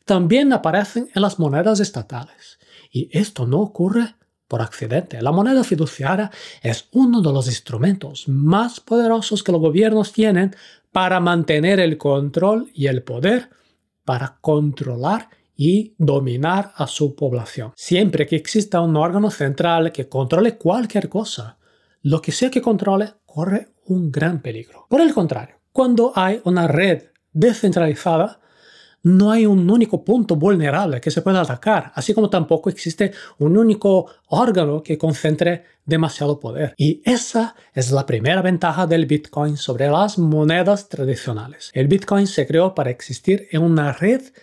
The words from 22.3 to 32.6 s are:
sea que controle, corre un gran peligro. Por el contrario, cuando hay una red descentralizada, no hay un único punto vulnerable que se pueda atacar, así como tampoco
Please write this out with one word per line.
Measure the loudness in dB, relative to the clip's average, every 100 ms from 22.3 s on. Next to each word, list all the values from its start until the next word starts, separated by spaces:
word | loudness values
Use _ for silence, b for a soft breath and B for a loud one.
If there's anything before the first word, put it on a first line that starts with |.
sea | -2 -2
que | 0
controle, | 0 0 0 0 -2 -8 _
corre | -8 -4 -4 -6 _
un | -4 -2 -2
gran | -2 -2 -2
peligro. | -6 -12 -14 -20 -2
Por | 2
el | 4
contrario, | 2 -2 -2 -10 _ _
cuando | 0 2 4 2
hay | 2 0 0
una | 0 2 2
red | 2 2 0 -4 _ _
descentralizada, | 2 2 2 0 2 0 0 0 0 0 -4 b b b b b b
no | 4 6 6
hay | 4 4
un | 4 4
único | 4 2 0
punto | 0 0 2 2
vulnerable | 2 2 2 0 -2 -2
que | -4
se | -2
pueda | 0 2
atacar, | 0 -2 0 0 -2
así | -6 -2
como | 0 2
tampoco | 0 0 0